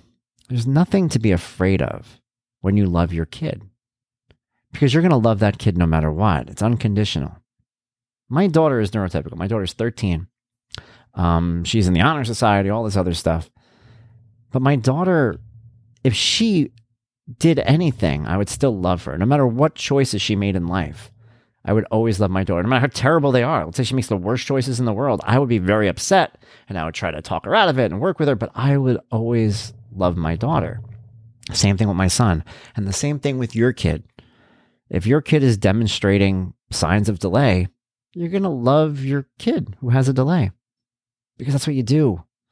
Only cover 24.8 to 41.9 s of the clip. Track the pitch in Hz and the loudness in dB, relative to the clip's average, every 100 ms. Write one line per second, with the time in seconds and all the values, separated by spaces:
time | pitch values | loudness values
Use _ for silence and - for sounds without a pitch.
24.8 | 120 104 139 104 - 123 131 113 90 107 | -2 -2 -2 -2 0 2 2 2 2 2
25.8 | 101 - - 190 - _ _ - - 95 | 2 -2 0 2 0 _ _ -20 -10 -8
26.8 | 80 - 87 78 - 82 101 220 185 131 | -6 -6 -6 -6 -6 -6 0 2 2 2
27.8 | 107 92 175 - 147 113 113 104 135 139 | 0 0 -4 -2 0 -2 -4 -2 0 2
28.8 | 127 113 - 113 117 117 110 101 - - | 2 -2 -2 -4 0 0 0 -2 -8 -18
29.8 | - 95 90 87 80 82 123 160 82 - | -12 -2 0 0 -2 -2 -2 -2 -4 -8
30.8 | - - - - - _ - - 101 95 | -14 -20 -20 -20 -20 _ -10 0 2 2
31.8 | 104 87 92 - 113 80 - - - - | 0 0 0 2 2 0 -4 -16 -14 -8
32.8 | 98 95 147 147 143 131 117 110 123 - | -6 -4 -4 -4 -4 -4 -4 2 2 2
33.8 | 82 76 - _ _ _ _ _ _ _ | -2 -4 -8 _ _ _ _ _ _ _
34.8 | - 90 98 147 - 151 135 104 98 107 | -6 -2 2 0 2 2 4 2 2 2
35.8 | 110 - 101 101 98 95 90 - - - | 0 0 2 4 2 0 -4 -10 -12 -4
36.8 | 78 104 104 95 92 107 135 92 92 _ | 0 2 0 -2 0 2 2 2 -2 _
37.8 | _ _ _ 175 170 196 196 135 120 147 | _ _ _ -8 -4 -2 -2 0 2 2
38.8 | 156 143 135 143 - - 233 302 - - | 2 -2 -4 -4 -6 -6 -2 -2 -4 -6
39.8 | 123 131 127 131 135 180 95 - _ _ | 0 2 2 2 2 0 0 -4 _ _
40.8 | _ _ _ _ _ - 123 135 156 135 | _ _ _ _ _ -10 -4 -2 -2 -2
41.8 | 113 | 0